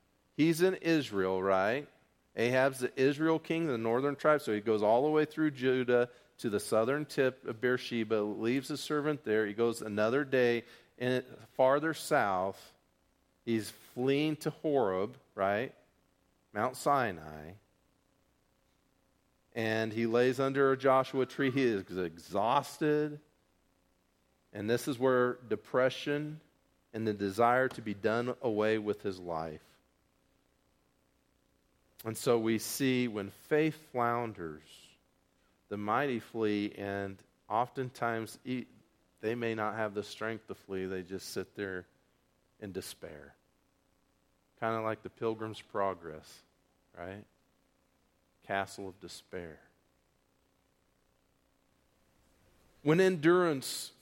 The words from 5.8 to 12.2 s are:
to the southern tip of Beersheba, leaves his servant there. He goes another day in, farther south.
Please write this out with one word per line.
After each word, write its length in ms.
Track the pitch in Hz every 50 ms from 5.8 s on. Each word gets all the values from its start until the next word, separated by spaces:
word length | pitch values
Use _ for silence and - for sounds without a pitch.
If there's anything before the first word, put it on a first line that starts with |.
| 127 120 123 120 120 123 - - _ _ _ -
to 100 | - 120
the 120 | 101 101
southern 440 | - - 117 110 110 120 139 147 151
tip 400 | - - - 135 131 127 - -
of 140 | - 120 113
Beersheba, 540 | 120 123 127 123 - - 123 117 110 107 110
leaves 540 | 107 104 104 104 - 110 113 127 139 131 135
his 120 | 151 135
servant 440 | - - 151 147 143 151 151 135 -
there. 200 | - 107 110 110
He 80 | 101 104
goes 300 | 107 117 117 113 - -
another 420 | 107 104 104 107 110 120 143 147
day 380 | 135 131 131 123 120 120 117 113 - - - - _ _
in, 280 | - 123 123 127 110 - - - - - - _
farther 360 | - 131 131 139 147 147 160 156
south. 680 | - - - 156 139